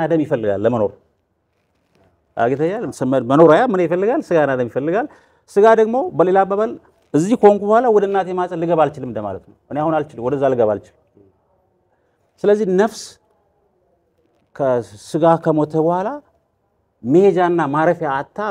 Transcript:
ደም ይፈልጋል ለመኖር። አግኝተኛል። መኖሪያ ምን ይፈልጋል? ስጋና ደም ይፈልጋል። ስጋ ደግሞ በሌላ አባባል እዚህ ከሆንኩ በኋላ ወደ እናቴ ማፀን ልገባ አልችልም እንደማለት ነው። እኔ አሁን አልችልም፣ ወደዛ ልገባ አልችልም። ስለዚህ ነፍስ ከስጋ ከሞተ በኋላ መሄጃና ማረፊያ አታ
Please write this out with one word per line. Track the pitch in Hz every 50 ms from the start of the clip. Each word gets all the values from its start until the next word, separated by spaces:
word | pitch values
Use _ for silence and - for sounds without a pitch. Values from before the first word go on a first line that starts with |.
| 165 151
ደም | 165 160
ይፈልጋል | 143 156 151 120 110 104 98 95
ለመኖር። | 104 113 123 117 104 98 - - _ _ _ _ _ _ _ _ _ _ _ _ _ _ _ _ _ _ _ _ _ _ _ _ _ _ _ -
አግኝተኛል። | 113 123 135 131 156 170 196 240 214 139 - - 135 127 135 135 120 113
መኖሪያ | 131 151 170 156 151 185 247
ምን | 254 196 185
ይፈልጋል? | 175 147 175 175 196 214 262 320 -
ስጋና | - 180 160 147 135 135
ደም | 127 123 117
ይፈልጋል። | - 131 139 160 175 214 277 - - _ _ _ _ _ _ -
ስጋ | - 202 202 226 226
ደግሞ | 226 220 220 226 262 277 359
በሌላ | - 139 170 185 185 190
አባባል | 190 185 196 202 214 233 233 - - _ _ _ _ _ -
እዚህ | 143 165 202 247
ከሆንኩ | 220 - 202 202 202
በኋላ | 202 202 214 233 262 247
ወደ | 214 208 196
እናቴ | 196 196 190 185 180
ማፀን | 185 185 180 180 180 165
ልገባ | 170 165 170 156
አልችልም | 151 147 - 135 131 127
እንደማለት | 110 110 104 101 95 95 -
ነው። | - - _ _
እኔ | - 131 143
አሁን | 151 165 160
አልችልም፣ | 156 147 147 - 120 117
ወደዛ | 127 143 135 139 135
ልገባ | 131 120 113 107
አልችልም። | 104 101 - - _ _ _ _ _ _ 98 98 _ _ _ _ _ _ _ _ _ _ _ _ _ _ _ _ _ _ _ _ _ _ -
ስለዚህ | 208 208 208 220 185
ነፍስ | 185 185 214 226 - - - - - _ _ _ _ _ _ _ _ _ _ _ _ _ _ _ _ _ _ _ _ _ _ _ _ _ _ _ -
ከስጋ | - 143 131 127 120 110 - 104 107 - - - 160 170 165 165 160
ከሞተ | - 165 156 156 151 151 156
በኋላ | 160 156 165 175 180 190 220 285 294 - _ _ _ _ _ _ _ _ _ _ _ _ _ _ _ -
መሄጃና | 117 143 175 196 202 180 180 180 175 175 170 156 135
ማረፊያ | 139 151 160 170 170 170 160 147
አታ | 135 135 139 - - - 208 214